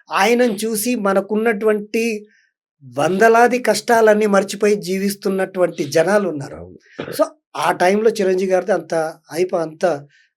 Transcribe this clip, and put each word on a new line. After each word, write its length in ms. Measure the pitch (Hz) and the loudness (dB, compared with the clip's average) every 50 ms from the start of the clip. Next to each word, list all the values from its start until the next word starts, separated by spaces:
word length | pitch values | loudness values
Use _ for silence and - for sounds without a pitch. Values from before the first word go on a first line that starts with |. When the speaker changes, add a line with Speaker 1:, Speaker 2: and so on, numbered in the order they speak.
| _ - | _ -6
Speaker 1:
ఆయనను 420 | 156 175 196 220 240 240 247 240 202 | -2 0 2 2 4 2 2 0 0
చూసి 420 | - 214 220 226 202 208 247 247 | -2 -4 -4 -4 -4 -2 -2 -2
మనకున్నటువంటి 1300 | 220 202 196 196 196 196 202 214 214 220 233 220 196 220 214 214 208 208 - - 226 226 233 220 208 208 214 _ _ _ _ _ _ _ _ _ _ 139 127 117 139 | -2 0 0 0 0 0 0 -2 -2 0 0 -2 0 0 0 0 0 -4 -4 -4 -2 -2 -2 -4 -6 -10 _ _ _ _ _ _ _ _ _ _ _ -20 -12 -4 -2
వందలాది 600 | 147 160 185 202 226 226 226 233 240 240 247 247 | 0 0 2 4 4 6 6 6 4 4 2 0
కష్టాలన్నీ 680 | 247 226 202 208 - - 240 226 220 214 208 214 214 | 0 0 -2 -2 0 0 2 4 6 4 4 4 2
మర్చిపోయి 500 | 208 196 196 202 202 202 196 214 208 208 | 2 2 2 2 0 -4 -2 0 0 0
జీవిస్తున్నటువంటి 1080 | 208 165 175 190 190 196 202 196 - - 196 196 190 190 185 190 185 175 175 175 - 160 | 0 -2 -4 -4 -2 -2 -4 -4 -4 -4 -4 -2 -2 -4 -4 -2 -2 -2 -2 -2 -4 -6
జనాలు 460 | 139 143 160 160 180 208 208 202 170 | 0 2 2 2 4 2 0 0 -2
ఉన్నారు. 260 | 156 143 135 - - | -6 -6 -10 -12 -14
Speaker 2:
అవును. 220 | - 170 - - - _ _ - - - - | -16 -18 -20 -20 -20 _ _ -14 -14 -12 -10
Speaker 1:
So 140 | - - 311 - - _ _ _ - | -2 -2 -2 -2 -4 _ _ _ -8
ఆ 160 | - 147 165 | -4 -2 0
టైంలో 380 | 185 180 180 180 196 214 220 233 | 0 2 2 2 2 2 2 0
చిరంజీవి 420 | 214 220 196 190 190 185 196 185 | 0 0 0 0 0 0 0 0
గారిది 200 | 185 180 180 190 | 0 0 0 0
అంత 220 | 196 170 165 156 175 165 156 160 160 - _ - | -2 -4 -4 -4 -4 -4 -4 -4 -8 -12 _ -10
హైప్ 220 | 147 160 185 185 208 | -4 -4 -4 -2 -2
అంత 540 | 175 160 156 156 151 - 175 151 143 143 - _ _ _ _ _ | -4 -4 -4 -6 -2 -2 -2 -2 -2 -8 -16 _ _ _ _ _